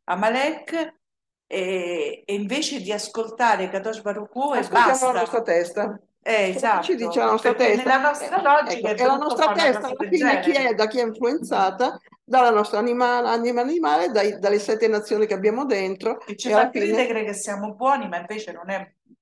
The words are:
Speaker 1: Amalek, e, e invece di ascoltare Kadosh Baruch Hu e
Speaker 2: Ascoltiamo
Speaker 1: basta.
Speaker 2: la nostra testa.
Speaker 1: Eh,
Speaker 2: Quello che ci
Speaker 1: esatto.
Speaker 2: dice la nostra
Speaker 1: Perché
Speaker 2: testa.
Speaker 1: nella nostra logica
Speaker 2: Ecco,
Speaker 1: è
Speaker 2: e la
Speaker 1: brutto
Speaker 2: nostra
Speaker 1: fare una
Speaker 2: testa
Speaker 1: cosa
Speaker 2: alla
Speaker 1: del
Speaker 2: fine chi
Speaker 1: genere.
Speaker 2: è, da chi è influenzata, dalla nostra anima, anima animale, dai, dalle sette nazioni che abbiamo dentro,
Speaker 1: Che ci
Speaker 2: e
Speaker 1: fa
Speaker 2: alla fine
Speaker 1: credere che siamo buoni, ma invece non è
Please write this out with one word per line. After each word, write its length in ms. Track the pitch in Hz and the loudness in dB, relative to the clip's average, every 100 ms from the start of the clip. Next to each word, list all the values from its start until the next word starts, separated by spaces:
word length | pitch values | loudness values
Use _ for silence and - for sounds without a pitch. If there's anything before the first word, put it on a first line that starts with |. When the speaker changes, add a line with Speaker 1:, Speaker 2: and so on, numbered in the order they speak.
Speaker 1:
Amalek, 960 | - 180 220 247 285 320 - 330 320 - _ _ _ _ - | -6 -2 0 0 -2 -4 -8 -6 -6 -10 _ _ _ _ -10
e, 760 | 196 185 190 175 175 147 - | -6 -4 -4 -4 -4 -4 -6
e 100 | - | -6
invece 460 | 202 202 277 302 285 | -4 -2 -4 -4 -6
di 120 | 190 | -6
ascoltare 760 | 208 - 233 226 - 240 196 185 | -6 -6 -6 -6 0 2 2 -2
Kadosh 320 | 196 214 - | -4 -6 -6
Baruch 340 | 208 202 208 | -6 -8 -8
Hu 200 | 240 285 | -4 -2
e 40 | 277 | -2
Speaker 2:
Ascoltiamo 300 | 254 226 233 | 0 4 4
Speaker 1:
basta. 220 | 262 254 | 4 2
Speaker 2:
la 60 | 196 | 0
nostra 220 | - 233 | 0 -2
testa. 580 | 220 170 175 190 208 208 _ _ | 0 0 -2 -4 -6 -8 _ _
Speaker 1:
Eh, 100 | 226 | -2
Speaker 2:
Quello 140 | 220 190 | 0 0
che 60 | |
ci 40 | 185 | 0
Speaker 1:
esatto. 380 | 254 185 170 | 0 0 0
Speaker 2:
dice 240 | 311 226 240 | -2 -2 0
la 60 | 226 | 2
nostra 280 | 220 247 | 2 2
Speaker 1:
Perché 200 | 240 240 | 2 2
Speaker 2:
testa. 140 | 247 262 | 2 2
Speaker 1:
nella 180 | 269 285 | 2 2
nostra 280 | 285 - 370 | -2 -2 0
logica 300 | 277 294 - | 4 4 2
Speaker 2:
Ecco, 140 | 240 214 | -2 -2
Speaker 1:
è 40 | |
Speaker 2:
e 160 | 208 254 | 2 2
la 100 | 269 | 2
Speaker 1:
brutto 80 | |
Speaker 2:
nostra 200 | 294 247 320 | 0 2 2
Speaker 1:
fare 60 | |
una 100 | 339 | 4
Speaker 2:
testa 180 | 311 247 | 2 2
Speaker 1:
cosa 140 | 262 - | -2 -6
Speaker 2:
alla 100 | 302 | -2
Speaker 1:
del 100 | 339 | 2
Speaker 2:
fine 220 | 285 285 | 2 2
chi 120 | - | 2
Speaker 1:
genere. 160 | 277 254 | 2 2
Speaker 2:
è, 40 | |
da 120 | 214 214 | 2 0
chi 120 | 254 | 0
è 60 | |
influenzata, 960 | 233 220 240 302 - 202 190 190 254 - _ _ | -2 0 -2 -2 -2 0 0 2 -2 -2 _ _
dalla 260 | - 254 240 | 0 4 6
nostra 280 | 214 208 208 | 4 2 0
anima, 400 | 240 240 247 247 | 0 2 2 2
anima 420 | 233 233 233 240 | 2 0 0 0
animale, 500 | 254 339 311 151 180 | 0 0 2 2 2
dai, 280 | 214 202 202 | 2 0 0
dalle 200 | 202 208 | 0 0
sette 300 | - 220 220 | 0 0 2
nazioni 380 | 214 208 214 214 | 2 0 0 0
che 80 | |
abbiamo 300 | 196 214 226 | 2 0 0
dentro, 540 | 277 202 190 190 226 220 | 0 0 -2 -4 -4 -6
Speaker 1:
Che 180 | - 202 | -8 -8
ci 120 | 247 | 2
Speaker 2:
e 40 | |
Speaker 1:
fa 80 | 214 | 4
Speaker 2:
alla 80 | 254 | 4
fine 160 | 247 202 | 0 0
Speaker 1:
credere 380 | 220 240 226 | 0 0 -2
che 100 | 214 | -4
siamo 400 | 196 - 196 214 | -6 -8 -8 -8
buoni, 340 | 208 262 277 202 | -2 0 0 -2
ma 100 | 175 | -8
invece 340 | - 214 214 | -8 -10 -10
non 180 | 165 180 | -12 -8
è 240 | 190 190 _ _ _ | -8 -10 _ _ _